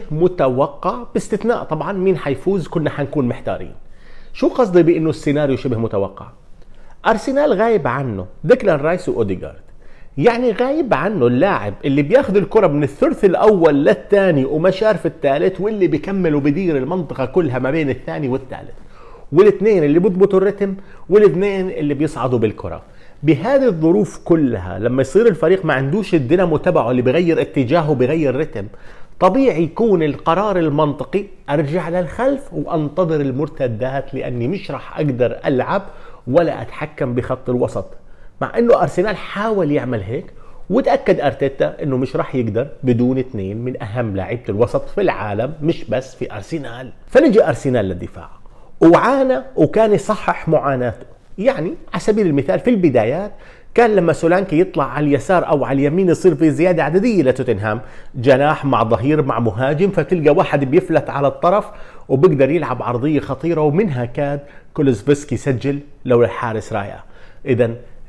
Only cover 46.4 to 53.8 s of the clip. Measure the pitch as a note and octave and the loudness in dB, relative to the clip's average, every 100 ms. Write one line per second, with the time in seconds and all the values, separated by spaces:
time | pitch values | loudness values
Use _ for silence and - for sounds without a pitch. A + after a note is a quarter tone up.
46.4 | G2 E3 B2+ A#2+ C3 - - B3+ D#4 G#3 | -10 -10 -10 -14 -16 -18 0 4 6 6
47.4 | - B2 C#3 B2 F#2+ F2+ - - - - | 4 0 0 0 0 -4 -10 -14 -18 -20
48.4 | - - - - E3 E3+ G#3+ C4+ C4 B3+ | -20 -20 -18 4 6 8 6 2 2 0
49.4 | - - D3+ G#3 A3 G3+ - G#3 - - | -4 0 2 4 4 2 0 -4 -4 -4
50.4 | - D3+ C3 C3 B2 - - - - - | 0 0 0 -2 -2 -6 -12 -20 -16 -4
51.4 | A3+ - D#3+ E4+ - G3 - G#3+ F#3+ C#3+ | -2 0 -4 -8 -8 -4 0 2 2 2
52.4 | C3+ F#3 A#3+ A3+ F3 A#2+ G#2+ D#3 G#3 - | 0 0 2 2 4 2 2 -2 -6 -12
53.4 | - - - - | -20 -20 -4 2